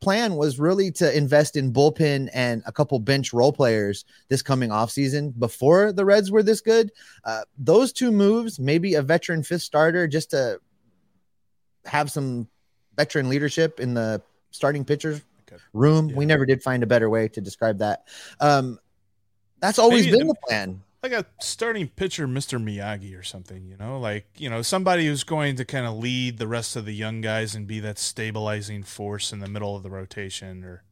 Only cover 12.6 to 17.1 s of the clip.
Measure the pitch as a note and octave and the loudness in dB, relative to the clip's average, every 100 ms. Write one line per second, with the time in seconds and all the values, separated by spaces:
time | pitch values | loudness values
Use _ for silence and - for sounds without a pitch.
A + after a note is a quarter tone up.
12.6 | _ _ _ - C#3+ D#3 C3 C3+ D3 D3 | _ _ _ -2 -2 0 0 0 0 0
13.6 | D#3+ - B2 A#2+ A2 G#2+ - _ _ - | 0 0 -4 -2 -2 -4 -6 _ _ -4
14.6 | C#3 D3 C3+ D3 D#3+ D3 - _ _ - | -2 0 -2 -2 -4 -8 -12 _ _ -20
15.6 | _ G#2+ C#3 D#3 D#3 C3+ D3 D#3 C3+ C3 | _ 2 4 4 2 0 2 4 4 2
16.6 | C3 B2+ A#2 A#2+ A2 | 0 0 4 4 4